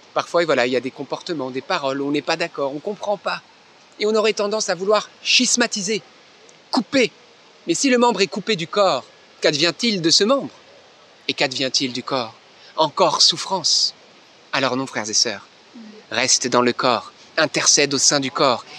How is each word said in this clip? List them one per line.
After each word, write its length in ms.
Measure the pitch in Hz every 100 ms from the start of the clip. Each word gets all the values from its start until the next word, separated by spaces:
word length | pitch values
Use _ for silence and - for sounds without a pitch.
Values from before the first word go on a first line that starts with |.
| -
parfois, 300 | 151 - 175
voilà, 220 | 165 131 123
il 60 |
y 40 | 127
a 40 |
des 100 | 127
comportements, 600 | - 135 151 - 156 131
des 100 | 131
paroles 400 | - 180 135 139
où 80 | 143
on 20 |
n'est 120 | 147
pas 140 | 139 165
d'accord, 380 | 170 - 139
on 60 | 147
comprend 360 | 202 208 208 202
pas. 240 | 185 175 - - _ _ _ -
Et 60 | 208
on 80 |
aurait 180 | 220 214
tendance 360 | 208 202 214 208
à 60 |
vouloir 340 | 170 190 208 - -
schismatiser, 800 | - - 233 240 233 214 185 208 - - - - - - _
couper. 420 | 277 - 277 220 - - - - - -
Mais 80 |
si 140 | 165 277
le 100 | 247
membre 220 | 240 185
est 60 | 196
coupé 300 | 214 220 196
du 100 | 165
corps, 380 | 202 190 135 - - - -
qu'advient-il 640 | 170 147 170 - 233 196
de 80 | 160
ce 140 | -
membre ? 260 | 208 277 208 - - - - - - - -
Et 60 |
qu'advient-il 580 | - 143 127 131 - 139
du 100 | 123
corps ? 320 | - 139 113 - - - - -
Encore 460 | 156 - 190 -
souffrance. 720 | - 160 - 190 - - - - - - - - -
Alors 240 | 143 131 127
non, 100 | 135
frères 220 | 123 107
et 60 |
sœurs, 320 | 104 120 98 - - - - - - -
reste 380 | 110 127 - 127
dans 140 | 123
le 100 | 123
corps, 400 | - 135 110 - - - -
intercède 580 | 156 151 - - 143
au 40 | 135
sein 200 | - 147
du 140 | 135
corps, 320 | - 139 113 -